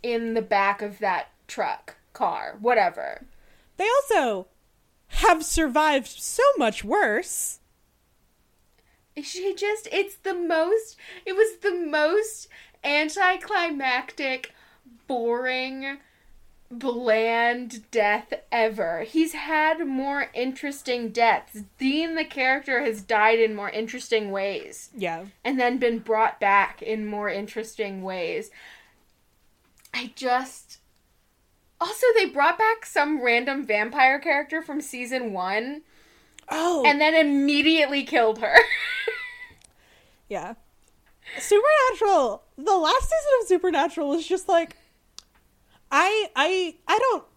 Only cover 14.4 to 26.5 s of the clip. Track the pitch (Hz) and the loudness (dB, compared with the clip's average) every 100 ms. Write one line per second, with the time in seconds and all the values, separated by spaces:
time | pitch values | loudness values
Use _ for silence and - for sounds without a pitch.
14.4 | - _ _ _ _ - _ 247 233 240 | -10 _ _ _ _ -20 _ -4 0 0
15.4 | 254 254 262 269 269 277 _ _ _ - | -2 -4 -4 -8 -10 -10 _ _ _ -20
16.4 | - _ _ 240 262 240 247 220 226 233 | -20 _ _ -8 -6 -2 2 2 4 2
17.4 | 233 240 247 220 - 233 208 214 - - | 2 0 -6 -14 -4 0 2 2 -2 -10
18.4 | - 233 226 214 170 170 226 320 320 311 | -4 0 0 0 -4 -4 -2 0 0 -2
19.4 | 285 311 311 320 302 262 277 285 269 - | -2 2 2 2 -2 -2 -2 -2 -4 -4
20.4 | 254 262 285 277 - 247 226 226 233 196 | -4 -4 -8 -8 -4 -4 -4 2 4 2
21.4 | - 214 202 _ 262 294 330 320 311 285 | -2 -18 -18 _ -2 0 -2 -4 -6 -2
22.4 | 262 269 277 247 240 220 196 220 214 226 | 0 0 0 -2 -2 -4 -2 4 4 4
23.4 | 220 208 202 - 226 247 - 226 208 196 | 2 0 -8 -6 -8 -8 -2 -2 0 -4
24.4 | 196 190 - - - 254 180 165 196 _ | -4 -6 -10 -18 -18 -8 -6 -6 -12 _
25.4 | - 269 240 247 240 226 220 220 220 - | -4 0 0 2 0 0 0 2 2 2
26.4 | 202 | 2